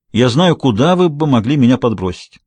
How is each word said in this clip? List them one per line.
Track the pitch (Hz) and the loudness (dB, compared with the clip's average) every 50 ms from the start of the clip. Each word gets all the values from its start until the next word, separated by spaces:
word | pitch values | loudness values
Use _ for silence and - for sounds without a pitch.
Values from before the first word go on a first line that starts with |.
| _ _ - | _ _ -2
"я | 107 123 127 | 0 0 2
знаю, | 110 147 185 180 151 | 2 2 2 2 0
куда | - - 135 107 98 135 175 180 | 0 0 -2 0 2 0 0 2
вы | 180 180 170 | 2 0 0
бы | 147 147 156 | 0 -2 -2
могли | 147 131 113 98 120 151 | 0 0 0 0 0 0
меня | 147 123 120 131 123 | 2 2 2 2 0
подбросить. | - 120 110 - 92 90 85 - - - _ _ _ | 0 -4 -2 -4 -6 -8 -8 -10 -16 -20 _ _ _